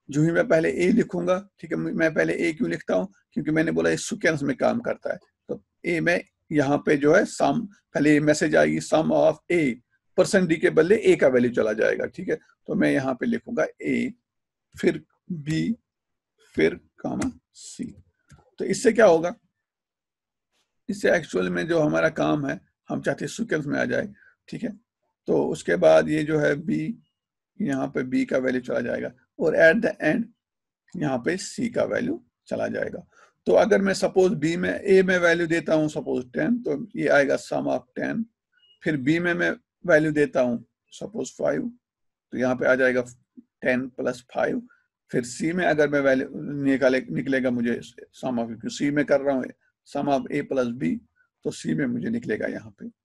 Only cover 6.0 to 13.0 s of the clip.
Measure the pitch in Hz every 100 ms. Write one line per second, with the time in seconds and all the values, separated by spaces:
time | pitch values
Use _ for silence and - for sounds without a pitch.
6 | 160 180 - _ - 147 135 143 - 151
7 | 143 180 240 - 143 - - _ _ 160
8 | 147 147 151 151 165 156 156 156 - 156
9 | 160 151 156 156 - 175 143 113 _ _
10 | _ - 180 196 180 160 175 156 165 220
11 | 185 170 143 127 120 123 110 110 110 107
12 | 117 - 185 165 _ _ - 160 147 143